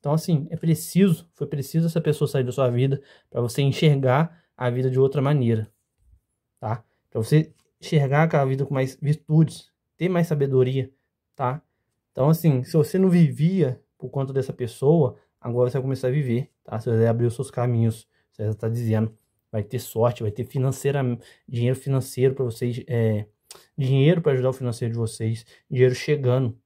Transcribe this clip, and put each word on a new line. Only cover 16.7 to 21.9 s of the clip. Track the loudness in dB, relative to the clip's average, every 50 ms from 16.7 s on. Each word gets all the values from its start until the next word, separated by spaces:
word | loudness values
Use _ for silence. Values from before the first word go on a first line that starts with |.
| -10 -8
Você | -4 0
vai | 2 2 2
abrir | 2 2 2 0
os | -2 -2
seus | -4 -10 -8
caminhos, | -4 -4 -2 0 0 2 0 0 0 -4 -14 _ _ _ _ _
você | _ -6 -4
já | -4 -4
tá | -4 -4 -6
dizendo, | -4 -4 -2 0 0 0 0 -2 -6 _ _ _ _ _ _ _
vai | -6 -6
ter | -6 -4 -8 -10
sorte, | -10 -6 -2 0 0 0 0 -2
vai | -6 -8
ter | -6 -6 -10
financeira, | -6 -4 -2 -2 -2 -2 -2 -4 -2 -2 0 -2 -2 -4 -6 -10 -20 -20 _ _ -10
dinheiro | -4 -2 0 0 -2
financeiro | -2 -2 -2